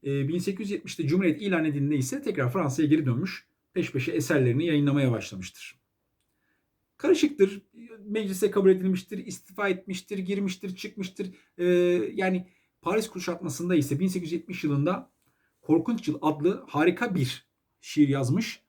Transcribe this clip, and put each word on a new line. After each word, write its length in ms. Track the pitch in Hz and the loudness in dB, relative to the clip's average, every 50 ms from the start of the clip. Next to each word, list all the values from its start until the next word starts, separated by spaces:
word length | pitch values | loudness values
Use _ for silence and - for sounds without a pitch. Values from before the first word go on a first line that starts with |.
| - | -4
E, 240 | 143 139 139 139 135 | -2 -2 -2 -2 -2
bin 100 | 165 180 | -2 -2
sekiz 220 | 180 - 196 190 | -2 -2 -4 -4
yüz 100 | 214 196 | -4 -6
yetmişte 360 | 202 - - - - - 170 | -6 -6 -6 -10 -8 -4 -2
Cumhuriyet 360 | 135 156 185 196 175 151 - 214 | 0 2 4 4 2 2 0 0
ilan 220 | 202 185 165 156 | 0 0 2 2
edildiğinde 320 | 156 143 143 139 143 151 | 0 0 0 0 0 2
ise 260 | 143 127 - - 277 - | 0 0 -2 -4 -6 -4
tekrar 300 | 226 196 - 135 123 123 | -4 -2 0 0 0 0
Fransa'ya 360 | 190 175 143 127 - 160 147 | 0 -2 -2 0 0 2 4
geri 180 | 151 160 151 | 4 4 4
dönmüş, 400 | 131 120 120 165 185 - - _ _ _ _ _ _ _ | 2 0 0 -2 -4 -6 -10 _ _ _ _ _ _ _
peş 200 | 190 165 - - | -4 -4 -2 -2
peşe 200 | 135 127 - 165 | -4 -4 -2 -2
eserlerini 540 | 165 143 - 170 143 131 123 117 135 160 | -2 0 2 2 4 4 4 2 2 2
yayınlamaya 460 | 170 156 147 143 143 139 143 139 127 120 | 2 2 2 2 4 2 4 2 2 0
başlamıştır. 680 | 110 - - - 92 92 92 - - - - - _ _ _ _ _ _ _ _ _ _ _ _ _ _ _ _ _ _ _ _ _ _ _ _ | 0 -4 -8 -10 -12 -12 -12 -14 -16 -20 -20 -20 _ _ _ _ _ _ _ _ _ _ _ _ _ _ _ _ _ _ _ _ _ _ _ _
Karışıktır. 680 | _ - 285 370 311 - 294 - - 196 196 202 202 - _ _ 226 233 233 226 220 202 | _ 4 4 4 4 4 0 4 4 2 2 2 -6 -16 _ _ -20 -20 -20 -20 -20 -10
Meclise 460 | 208 202 220 214 196 190 185 - 202 | -4 -4 -2 -2 -2 -2 0 0 2
kabul 200 | 196 202 190 190 | 2 4 6 6
edilmiştir, 560 | 185 185 185 190 185 180 - _ 214 196 - | 6 6 4 0 0 -2 -2 _ -10 -10 -10
istifa 420 | - - - _ - - - 208 202 | -10 -12 -14 _ -18 -8 -4 -2 -2
etmiştir, 500 | 185 185 - - 185 185 - _ 208 190 | -2 -2 -4 -10 -10 -10 -8 _ -8 -8
girmiştir, 580 | 185 180 202 196 202 190 185 - - 196 185 | -4 -4 -2 -2 -2 -2 -4 -6 -8 -10 -10
çıkmıştır. 540 | - - 202 - - 196 185 - - 202 185 - - _ _ _ - | -10 -12 -12 -10 -10 -10 -10 -8 -8 -10 -10 -10 -16 _ _ _ -2
Ee, 80 | 175 180 180 175 175 175 175 180 - - - | 0 2 4 4 4 4 2 2 0 -4 -4
yani 340 | - 190 185 185 180 180 - _ _ _ _ _ _ _ | -2 0 0 0 0 -4 -6 _ _ _ _ _ _ _
Paris 260 | 170 190 220 220 - | -2 0 0 -2 -2
kuşatmasında 680 | - 185 175 - 175 170 - 165 131 - 170 180 180 | -8 -8 -6 -6 -6 -4 -4 -8 -6 -4 -2 2 2
ise 260 | 160 139 - 139 139 | 2 2 2 0 0
bin 60 | 185 | 0
sekiz 260 | 185 185 196 175 156 165 | 0 0 -2 -4 -4 -6
yüz 80 | 165 | -6
yetmiş 240 | - - 180 - - | -6 -8 -12 -4 -2
yılında 460 | 151 143 139 143 165 185 247 - _ _ _ _ _ _ _ _ _ _ _ | 0 0 2 2 0 0 -2 -4 _ _ _ _ _ _ _ _ _ _ _
Korkunç 480 | _ - 151 170 165 - 233 - - - | _ 2 2 2 4 0 -2 -2 -2 -4
Yıl 100 | 135 - - | -4 0 0
adlı 420 | 151 151 147 143 175 196 - - - | -2 -2 2 0 0 0 0 -6 -6
harika 460 | - 147 156 175 180 - 240 240 190 | -2 2 2 2 2 2 -2 -2 0
bir 320 | 170 135 123 - - _ _ _ _ _ _ _ _ | 0 0 -2 -2 -8 _ _ _ _ _ _ _ _
şiir 280 | _ - - 151 147 139 | _ -8 4 4 4 4
yazmış. 540 | 139 139 135 120 143 196 226 - - - _ | 4 0 0 0 0 0 0 -2 -6 -14 _